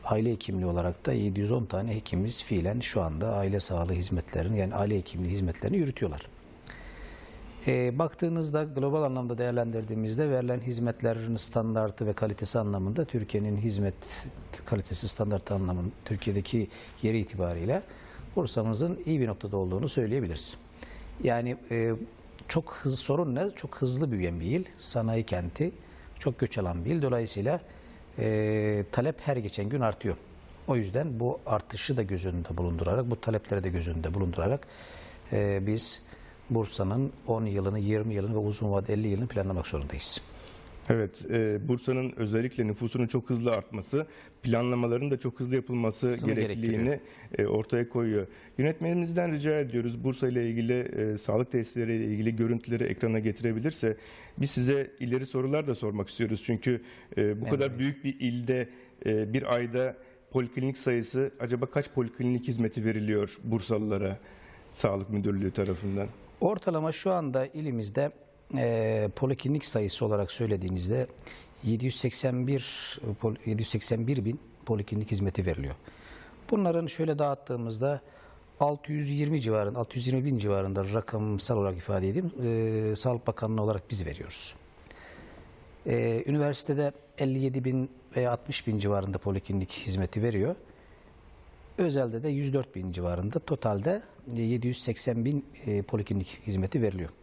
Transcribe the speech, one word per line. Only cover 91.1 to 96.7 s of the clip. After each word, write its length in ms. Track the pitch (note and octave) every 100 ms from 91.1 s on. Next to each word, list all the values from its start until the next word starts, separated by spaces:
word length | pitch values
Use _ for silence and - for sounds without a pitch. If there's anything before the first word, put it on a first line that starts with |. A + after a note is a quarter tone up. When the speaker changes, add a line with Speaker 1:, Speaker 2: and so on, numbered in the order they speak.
| - - - - - - -
Speaker 1:
Özelde 440 | F3 C#3 B2 A2+
de 60 | D3+
yüz 240 | C#3+ C#3
dört 220 | C3+ B2
bin 180 | F#2+ F#2
civarında, 460 | F2 F2 F2 G2+ D#3+
totalde, 640 | - D3+ A2+ G2+ A#2 G3+ - - - A#2
e, 60 |
yedi 240 | A2+ A#2+ A#2+
yüz 160 | A#2
seksen 420 | - A2+ - A#2
bin, 220 | A#2 C#3+ - - -
e, 160 | G2+
poliklinik 580 | G2 A2 G2+ G2+ F2 - -
hizmeti 360 | F#2+ F#2